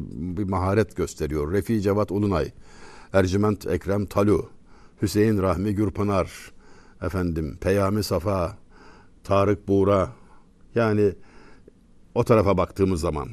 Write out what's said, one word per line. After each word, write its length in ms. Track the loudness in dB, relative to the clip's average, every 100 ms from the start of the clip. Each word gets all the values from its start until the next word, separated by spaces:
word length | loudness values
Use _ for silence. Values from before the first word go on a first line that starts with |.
| 0
bir 320 | -8 -8 -4
maharet 520 | -4 -2 0 2 0 -2
gösteriyor. 560 | -6 -4 -4 -2 -2
Refi 300 | -2 0 0
Cevat 300 | 0 0 0
Ulunay, 400 | 0 0 0 -2 -8 -20 -20 -20 -20 -2
Ercüment 540 | 0 2 2 0 0 -2
Ekrem 400 | -4 -2 -4 -2
Talu, 440 | 0 2 2 0 -12 -20 -20 -20 -6
Hüseyin 400 | -2 2 2 2
Rahmi 320 | 0 0 -2
Gürpınar, 800 | -2 -2 -2 -2 0 -2 -6 -20 -20 -20 -20 -20 -10
efendim, 560 | -6 -4 -2 -2 -6 -4
Peyami 420 | -2 0 0 -2
Safa, 540 | -2 -2 -2 -2 -4 -6 -20 -20 -20 -20 -20 -18
Tarık 440 | -2 2 2 0 0
Buğra, 440 | 2 4 4 2 -4 -20 -20 -20 _ -6
yani 400 | -2 0 2 2 0 -10 -20 -20 -20 -20 -20 -20 -20 -6
o 100 | -2
tarafa 320 | 2 4 4 2
baktığımız 440 | 0 0 0 0
zaman 280 | -2 -4 -6